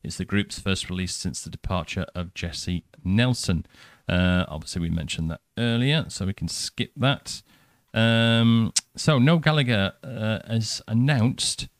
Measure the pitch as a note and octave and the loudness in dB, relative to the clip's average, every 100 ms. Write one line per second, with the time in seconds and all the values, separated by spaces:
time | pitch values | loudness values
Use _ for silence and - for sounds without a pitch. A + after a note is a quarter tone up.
0 | - - F#2 G2+ G2+ - G2 F#2+ - F#2 | -10 -8 -2 -2 -2 -6 -4 -2 -4 -4
1 | F2+ - F#2 B1 - - - F2+ D#2 - | -4 -4 -6 -6 -12 -12 -4 -4 -4 -6
2 | F2 - F2 - F2 D#2+ - F2 - - | -6 -6 -8 -8 -8 -8 -4 -6 -6 -8
3 | F2+ G2+ B2 B2 - E2 - - - _ | 0 2 2 0 0 -2 -2 -18 -20 _
4 | - F2+ F2+ F2+ F#2 D#2 - F2+ E2+ E2+ | -2 2 4 2 0 -6 -8 -4 -2 -2
5 | D#2+ - E2 E2 _ - A#2 A#2 B2+ D#3 | -4 -4 -4 -6 _ -4 -2 2 2 0
6 | - - F#2 - - - - - - - | -2 -6 -4 -4 -6 -6 -8 -6 -6 0
7 | C3 C#3 - - _ _ _ _ _ A2+ | 0 0 -6 -14 _ _ _ _ _ 2
8 | A2+ A2+ A#2 A#2 A#2 A2+ A2+ - _ - | 4 4 4 6 6 6 4 -2 _ -2
9 | - C#3+ C3 E3+ D#3 D#3 B2+ A2 G2 - | 2 6 6 6 4 2 2 2 0 -2
10 | C3+ A#2+ A2 A2 - A2+ G#2+ - - A2 | -12 -6 -2 -4 -2 -2 -2 -6 -2 2
11 | C3 C#3 A2 C3 - - - _ | 2 4 2 0 -4 -6 -10 _